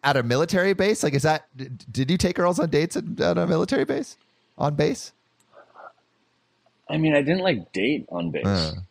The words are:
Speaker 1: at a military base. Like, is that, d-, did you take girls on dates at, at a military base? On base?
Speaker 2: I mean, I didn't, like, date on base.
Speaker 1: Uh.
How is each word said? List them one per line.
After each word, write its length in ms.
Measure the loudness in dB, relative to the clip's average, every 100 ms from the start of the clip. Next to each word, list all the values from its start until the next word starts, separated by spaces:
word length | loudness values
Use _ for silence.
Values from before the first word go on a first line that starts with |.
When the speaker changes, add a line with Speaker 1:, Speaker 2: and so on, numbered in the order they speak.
Speaker 1:
at 140 | 0 2
a 80 |
military 480 | 2 2 2 2 2
base. 320 | 2 2 0
Like, 100 | 0
is 100 | 2
that, 220 | 2 0 -4 -16
d-, 100 | -14 -14 -8
did 180 | -4 0
you 60 | 0
take 200 | 0 0
girls 200 | 0 0
on 120 | 0
dates 260 | 0 0 -2
at, 80 | -6 -2
at 180 | 0 0
a 80 | 0
military 380 | 0 0 0
base? 320 | 0 -2 -6 -12 _ _ _ -4
On 160 | -2
base? 380 | 0 0 -2 -10 _ _ _ _ -20 -20 -20 -20 _ _ _ _ _ _ _ _ _ -6
Speaker 2:
I 80 | 0
mean, 160 | 2 4
I 60 |
didn't, 200 | 2 2
like, 300 | 2 0 -2
date 320 | -2 0 -2 -4
on 220 | -6 -4
base. 140 | -2 0
Speaker 1:
Uh. 280 | 0 -2 -6 -12